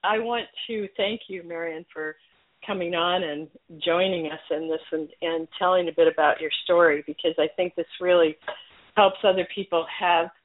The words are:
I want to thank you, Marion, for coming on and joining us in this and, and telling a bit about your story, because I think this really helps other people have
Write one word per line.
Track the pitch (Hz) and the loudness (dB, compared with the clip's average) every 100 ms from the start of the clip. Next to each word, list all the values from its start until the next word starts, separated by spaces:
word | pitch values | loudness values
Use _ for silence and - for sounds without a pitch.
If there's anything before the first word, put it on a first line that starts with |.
I | 185 220 | 0 -2
want | 233 233 208 - - | -2 -4 -6 -14 -10
to | 220 196 - | -8 -8 -4
thank | 202 226 - | -4 -4 -10
you, | 190 | -14
Marion, | 170 170 165 160 170 | -12 -8 -8 -10 -14
for | 156 156 156 _ _ _ _ - | -10 -10 -10 _ _ _ _ -8
coming | 196 170 | -4 -2
on | 175 175 180 | -2 0 0
and | 170 147 156 - _ 160 | -2 -8 -10 -18 _ -6
joining | 170 170 190 180 156 | 0 2 2 0 -4
us | 160 - | -8 -6
in | 156 160 | -6 -2
this | 160 - | -6 -4
and, | 160 151 - | -6 -6 -6
and | 170 165 165 - | -4 -4 -6 -2
telling | 180 185 175 | 2 2 0
a | |
bit | 165 165 | 4 4
about | 160 151 - | 6 2 2
your | 156 - | -2 -6
story, | - 175 170 147 - | 2 4 6 4 -4
because | - 170 165 | -4 -4 0
I | 156 | -2
think | - 180 - | 0 -4 -4
this | 165 - | -8 -4
really | 180 180 165 156 - - - - _ - | 4 6 4 0 -12 -14 -18 -20 _ 4
helps | 196 190 | 4 4
other | 208 185 175 | 2 2 -2
people | - 196 170 165 - | -6 -2 -2 -2 -2
have | 185 170 170 _ | 2 2 0 _